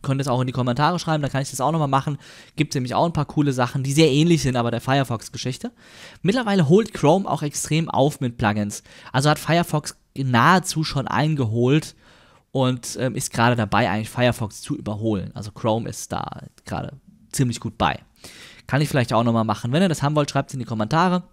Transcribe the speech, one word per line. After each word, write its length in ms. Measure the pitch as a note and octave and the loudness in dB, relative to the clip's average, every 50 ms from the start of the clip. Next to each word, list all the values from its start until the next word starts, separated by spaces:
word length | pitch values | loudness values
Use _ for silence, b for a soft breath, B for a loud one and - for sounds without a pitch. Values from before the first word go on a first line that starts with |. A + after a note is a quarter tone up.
Könnt 200 | - - C3+ C3+ | -2 -2 -2 -2
es 80 | C3+ C#3+ | 0 -2
auch 120 | A#2+ B2+ | 0 0
in 60 | B2+ | 0
die 60 | C3 | -2
Kommentare 480 | B2 C3 B2 B2+ A#2+ C3+ D3+ D#3 F3+ E3+ | -2 -2 -2 -2 0 0 0 0 0 -2
schreiben, 220 | - - D#3+ D#3 | -2 -2 -2 -2
dann 100 | C#3+ B2+ | -2 -2
kann 100 | - C3+ | -4 -4
ich 80 | C#3 - | -6 -4
das 100 | - - | -4 -2
auch 120 | B2+ C#3+ | -2 0
nochmal 160 | D#3+ E3 D3+ C#3 | 0 0 0 2
machen. 300 | C3+ C3+ C3 D#3 C#3+ D3 B B B B B B B | 2 0 0 -2 -6 -6 B B B B B B B
Gibt's 220 | - D3+ - - | -4 -4 -2 -2
nämlich 180 | C#3+ B2 B2 A2+ | -4 -4 0 0
auch 100 | F#2+ D3+ | 2 2
ein 80 | F3 | 2
paar 140 | E3 D#3+ C#3+ | 2 -2 -4
coole 260 | - - D#3+ C#3+ C#3+ | -2 0 0 2 2
Sachen, 300 | C3 B2+ B2 A#2+ - C#3+ | 2 0 0 0 -2 -4
die 100 | C3 C3+ | -4 0
sehr 180 | C#3 D3+ D#3+ D3+ | 4 6 6 6
ähnlich 320 | B2+ D3 D#3 F3 E3+ D3+ | 6 4 4 4 4 4
sind, 120 | B2+ C3 B2+ | 2 0 0
aber 160 | B2 A#2 A#2 | 0 0 0
der 100 | A#2 A2 | -2 -4
Firefox-Geschichte. 920 | - - C3+ C#3+ C3+ - A#2+ A2 - - - B2 - B2+ C3 - - B3 B B B B B B B B B B | -2 0 0 0 2 0 -4 -6 -6 -12 -14 -8 -8 -8 -8 -8 -10 -12 B B B B B B B B B B
Mittlerweile 460 | - E3 G#3 C4 A#3+ G#3 G3+ G3 E3 C3 | -2 0 0 0 0 0 2 2 6 6
holt 260 | F3 G#3 A3+ - - | 6 6 4 2 -4
Chrome 340 | - - C#3+ E3 G3 - - | 0 4 4 4 4 2 -2
auch 140 | - D#3+ | -4 -2
extrem 480 | D#3 D3 - - - - D3+ D#3+ E3 - | -4 -6 -4 -6 -4 -2 0 -2 0 0
auf 300 | - G#2+ C3+ D3+ D3 - | 2 2 2 2 2 -2
mit 180 | C#3 B2 A#2+ B2 | -6 -6 -4 0
Plugins. 460 | B2+ G#2 G#2+ G#2+ G#2 G2+ G#2 - B B B B B B | 0 0 2 0 -2 -4 -6 -10 B B B B B B
Also 160 | B B2+ C3+ D3 | B 0 2 2
hat 120 | D3+ - | 2 0
Firefox 560 | - - D#3 E3+ F3 - - D3+ - - - _ _ _ _ | 0 0 0 0 2 0 -2 -4 -4 -6 -14 _ _ _ _
nahezu 680 | - C#3 C3 B2 A2+ B2 D#3 F#3 F#3 - - - D#3 D#3+ | -6 -2 2 2 4 6 6 6 4 2 -2 -4 -4 -4
schon 240 | - - C#3 C3+ - | -2 -2 -4 -4 -2
eingeholt 880 | - G#2 D3+ D#3 D#3 C#3 C3 G#2+ A2 A#2 A#2+ B2+ C#3 D#3 D3 - - b b b b b b b b b b _ | 0 0 2 0 0 0 0 0 2 2 2 4 4 2 2 -2 -16 b b b b b b b b b b _
und, 440 | _ C3+ C3 B2+ B2+ B2 - - - - | _ 0 0 0 0 -2 -6 -10 -6 -4
ähm, 160 | A#2+ C3 - | -4 -4 -4
ist 160 | C#3 - - | -4 -8 -6
gerade 240 | - - A#2 A#2+ B2 | 0 2 2 2 2
dabei, 340 | A#2 A2 G2+ - G2+ A#2+ G2+ | 2 0 0 2 0 2 2
eigentlich 180 | F#2 G#2+ A2 - | 0 -2 -4 -6
Firefox 540 | - - B2 B2 A2+ - A#2 G2+ - - | -2 0 2 2 2 0 -6 -8 -8 -14
zu 140 | - - D3 | -8 -8 -8
überholen. 560 | - - G2+ G#2+ G#2 A2 A2+ G#2+ F#2+ F#2+ G2 - | -6 -6 -8 -6 -4 -2 -2 -2 -2 -4 -8 -10
Also 160 | - G2+ G#2+ | -12 -14 -14
Chrome 380 | - - - A#2 A2 A#2 A2+ - | -12 -4 -2 0 0 0 -2 -6
ist 220 | - - - - | -10 -12 -10 -8
da 300 | - - - - - - - - _ - _ | -6 -6 -6 -8 -10 -14 -16 -20 _ -20 _
gerade 280 | - - - - - - C#3 _ - - _ - _ | -8 -8 -8 -8 -8 -12 -16 _ -20 -20 _ -20 _
ziemlich 260 | - - C#3 A#2+ A2+ - | -2 -2 0 0 -2 -4
gut 180 | - A#2+ G#2+ | -8 -10 -2
bei. 220 | _ G2+ D#2 C2+ - - _ B B B B B B B B B B B - | _ 0 0 0 -2 -10 _ B B B B B B B B B B B -2
Kann 120 | - C#3 | 0 0
ich 80 | D#3 C#3+ | 0 2
vielleicht 240 | - C#3+ A#2+ - | 2 0 0 2
auch 120 | B2+ A2 A#2+ | 2 2 2
nochmal 200 | A#2+ A#2 A2+ A2 | 4 2 2 2
machen. 280 | A2 G#2 - - A#2+ | 0 -2 -2 -2 -2
Wenn 100 | B2+ D#3+ | 2 2
ihr 60 | G3 F#3 | 2 2
das 140 | D#3 - | 0 0
haben 120 | C#3 C#3+ D3+ | 0 0 2
wollt, 160 | D3+ D3 C#3+ | 2 0 0
schreibt's 240 | - C#3 C#3 - - | -2 -4 -4 -4 -8
in 60 | C3+ | -10
die 40 | A#2+ | -6
Kommentare. 600 | - A#2+ A2 G#2+ G#2+ - E3 F3 F#3 F3+ F3+ F3 - | -6 -4 -4 -2 0 2 2 4 4 2 0 -2 -6